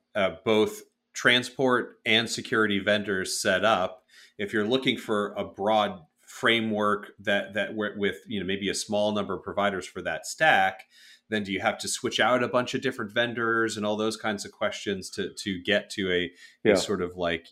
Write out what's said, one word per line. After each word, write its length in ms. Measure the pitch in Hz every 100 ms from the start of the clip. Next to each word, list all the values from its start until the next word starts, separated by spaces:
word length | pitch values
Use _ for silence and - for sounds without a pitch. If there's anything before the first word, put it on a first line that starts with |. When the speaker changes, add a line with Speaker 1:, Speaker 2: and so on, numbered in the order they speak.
| _
Speaker 1:
uh, 220 | 107 95 -
both 400 | 113 107 107 - - _ _
transport 840 | - 127 123 123 - 131 120 - -
and 240 | 117 110 113
security 520 | - - 113 107 98
vendors 600 | 95 104 101 95 90 -
set 240 | 107 92
up. 400 | 107 98 92 - _ - - -
If 160 | 101
you're 140 | 110 104
looking 320 | 131 131 110
for 340 | - 104 101
a 100 | 101
broad 580 | 95 - 101 107 101 90 - _ -
framework 840 | - 123 113 113 104 104 101 - -
that, 340 | 101 101 -
that 140 | 101 95
w-, 260 | 107 104 104
with, 200 | 101 - -
you 140 | 101
know, 60 | 90
maybe 220 | 98 95
a 60 |
small 380 | 85 - 104 104
number 200 | 104 98
of 100 | 90
providers 420 | 98 87 101 95 -
for 160 | 95
that 240 | 85 80 -
stack, 600 | - 156 104 95 - - - - - -
then 140 | 107
do 80 | 98
you 80 | 92
have 180 | 107 101
to 100 | 98
switch 300 | - 123 -
out 240 | 113 127
a 60 | 120
bunch 260 | 123 123
of 80 | 127
different 300 | 131 127 104
vendors 640 | 117 120 117 117 113 113 107
and 100 | 104
all 100 | 107
those 200 | 110 110
kinds 280 | 110 104
of 60 | 104
questions 580 | - 104 - 107 95 -
to, 240 | - 87
to 280 | - 104 90
get 260 | 87 101 101
to 220 | - 92
a, 140 | 90
a 80 | 87 - - _
Speaker 2:
Yeah. 100 | 110
Speaker 1:
sort 260 | 95 98 92
of, 160 | 87 90
like, 300 | 85 85 -